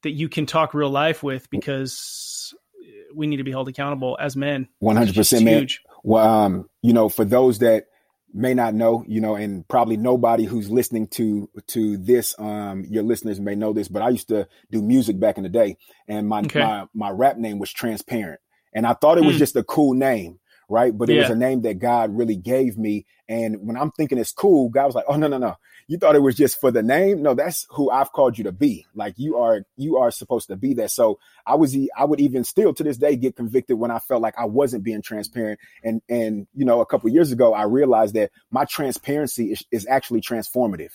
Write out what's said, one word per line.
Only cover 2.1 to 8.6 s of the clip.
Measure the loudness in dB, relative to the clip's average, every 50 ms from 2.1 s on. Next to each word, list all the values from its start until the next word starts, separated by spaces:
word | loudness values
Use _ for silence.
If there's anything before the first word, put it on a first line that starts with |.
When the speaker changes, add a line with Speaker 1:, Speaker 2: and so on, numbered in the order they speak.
| -14 -14 -14 -14 -12 -12 -14 -14 -16 -20 _ _ _ -20 -20 -20 -20 -20 -20 -18 -10
Speaker 1:
we | -6 -4 -4
need | -4 -4
to | -6
be | -6
held | -6 -6 -8 -8
accountable | -8 -8 -6 -6 -6 -4 -4 -6 -4 -4
as | -6 -6 -4
men. | -4 -4 -4 -4 -4 -6 -10 _ _
Speaker 2:
One | 0 2 4 4
hundred | 4 2 4
percent, | 2 2 4 6 6
Speaker 1:
It's | 6
Speaker 2:
man. | 6 6 6
Speaker 1:
huge. | 4 0 -6 -10 _ _ -20 _ _
Speaker 2:
Well, | 2 4 6 6 6
um, | 6 4 4 2 0 -2 -6 _ _ _
you | 0 2 4
know, | 4 4 2
for | 2 0 0
those | 2 4 4 6 4 4 4
that | 4 4 4 4 2 _ _ _ _ _ _ _ _ _ _ -4
may | -2 0 0
not | 0